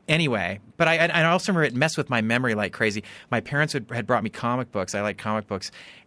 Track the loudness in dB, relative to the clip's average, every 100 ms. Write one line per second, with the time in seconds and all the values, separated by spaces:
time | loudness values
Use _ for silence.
0 | -2 2 2 0 -2 -6 -10 0 2 4
1 | 2 4 4 2 2 2 2 2 0 0
2 | -2 0 2 2 2 0 -2 0 0 0
3 | -8 -16 -4 -4 -2 0 0 -2 -4 -6
4 | 0 0 0 -4 -2 -2 -2 -4 -2 -2
5 | -2 -4 -4 -4 -2 -6 -8 -14 -20 -20